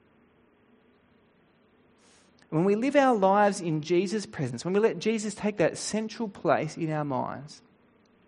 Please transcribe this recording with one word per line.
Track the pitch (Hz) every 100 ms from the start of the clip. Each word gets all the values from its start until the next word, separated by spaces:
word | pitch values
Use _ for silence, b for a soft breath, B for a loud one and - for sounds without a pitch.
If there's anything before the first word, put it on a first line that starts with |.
| _ _ _ _ _ _ _ _ _ _ _ _ _ _ _ _ _ _ _ _ b b b _ -
When | 156 190
we | 208
live | 269 285
our | 269 226
lives | 190 202 208 196
in | 175 156
Jesus' | 151 175 196 220 202
presence, | - 131 120 170
when |
we | 202
let | 220 170
Jesus | 214 226 214 -
take | 208 208
that | 160 -
central | - 208 220 214 220
place | - 170 117 151 160
in | 160
our | 156 147
minds, | 127 120 - 147 - _ _ _ _ _ _